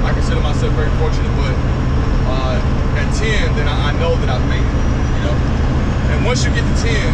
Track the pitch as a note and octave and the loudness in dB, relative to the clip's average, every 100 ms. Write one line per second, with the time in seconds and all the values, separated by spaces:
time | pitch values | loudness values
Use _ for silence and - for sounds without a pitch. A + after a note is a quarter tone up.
0 | B2 B2+ - B2+ B2 - B2 B2 A#2 - | 0 0 0 0 0 0 0 0 0 0
1 | B2 B2 - - - - - - - - | 0 0 0 0 0 0 -2 -2 0 0
2 | - - - D#5 - - - - - - | 0 0 0 0 0 0 0 0 0 0
3 | - - - - - - - - - - | 0 0 0 0 0 0 0 0 0 0
4 | - - - - - - - - - - | 0 0 0 0 0 0 0 0 0 0
5 | - - - - - - - - - - | 0 0 0 0 0 0 0 0 0 0
6 | - - - B4+ - - - - - A3+ | 0 0 0 0 0 0 0 0 0 0
7 | - | 0